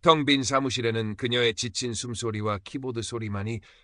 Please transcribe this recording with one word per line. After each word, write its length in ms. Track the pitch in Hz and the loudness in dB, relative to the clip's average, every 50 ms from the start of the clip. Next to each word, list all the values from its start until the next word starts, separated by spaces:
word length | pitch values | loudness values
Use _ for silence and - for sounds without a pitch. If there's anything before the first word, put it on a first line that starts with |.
텅 240 | - 170 160 156 143 | 8 8 6 6 6
빈 180 | 139 143 139 131 | 4 2 2 2
사무실에는 720 | - 135 135 135 131 110 127 117 117 113 113 113 107 104 | 2 2 2 2 2 -2 0 0 0 0 0 -2 -2 -4
그녀의 400 | 98 - 139 120 123 120 117 107 | -4 -2 0 2 2 2 2 2
지친 380 | - - 120 95 - 127 123 113 | 0 -6 -6 -4 -4 -4 -4 -4
숨소리와 680 | 104 - 120 117 104 120 113 107 104 104 107 104 98 - | -6 -6 -8 -8 -4 -4 -4 -4 -2 -2 -2 -4 -4 -8
키보드 380 | - - 139 131 131 120 113 | -10 -10 -8 -6 -6 -6 -6
소리만이 600 | 107 - 120 117 113 107 101 101 101 110 117 107 - - - - | -6 -6 -6 -6 -6 -4 -4 -4 -4 -4 -6 -6 -8 -14 -20 -20